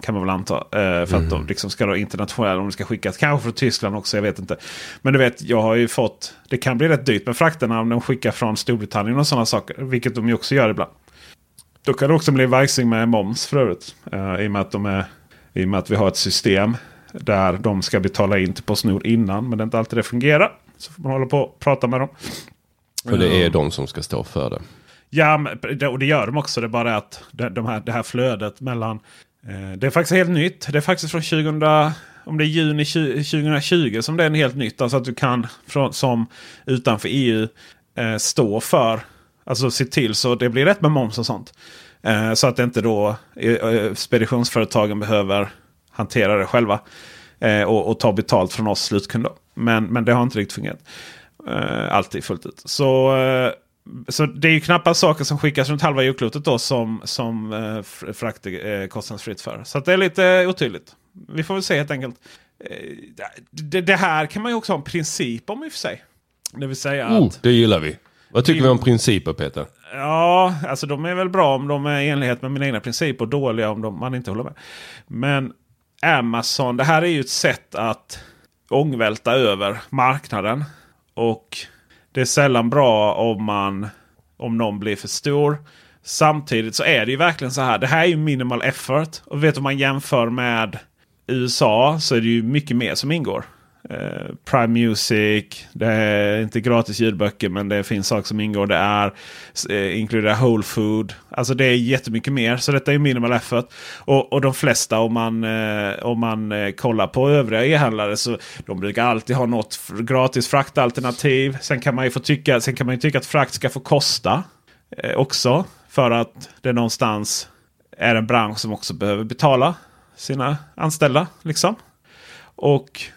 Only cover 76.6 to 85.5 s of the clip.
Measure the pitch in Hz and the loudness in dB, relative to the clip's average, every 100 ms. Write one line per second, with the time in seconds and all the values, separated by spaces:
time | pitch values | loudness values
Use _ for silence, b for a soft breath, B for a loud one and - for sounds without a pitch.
76.6 | 127 123 139 160 175 156 131 - 160 120 | -2 0 2 2 2 -2 -2 -2 -2 -2
77.6 | - - 110 107 _ - B B _ _ | -6 -6 -4 -4 _ -20 B B _ _
78.6 | _ 131 151 123 110 107 - 127 120 98 | _ 0 0 0 0 0 0 2 4 2
79.6 | 101 104 - 135 127 139 - 107 98 127 | -2 -4 -6 0 2 2 -4 -4 -2 -2
80.6 | 147 b b b _ - 117 110 _ - | -6 b b b _ -2 -2 -2 _ -16
81.6 | - b b b b 135 127 - 143 120 | -16 b b b b -2 0 4 4 4
82.6 | 117 139 131 110 107 - 113 104 107 104 | 2 4 4 4 4 2 0 0 -2 -2
83.6 | 98 98 104 b b b _ _ 127 113 | -2 -4 -8 b b b _ _ -4 -2
84.6 | 113 101 107 101 101 - 147 143 147 | -2 -2 -4 -6 -6 -6 -2 2 2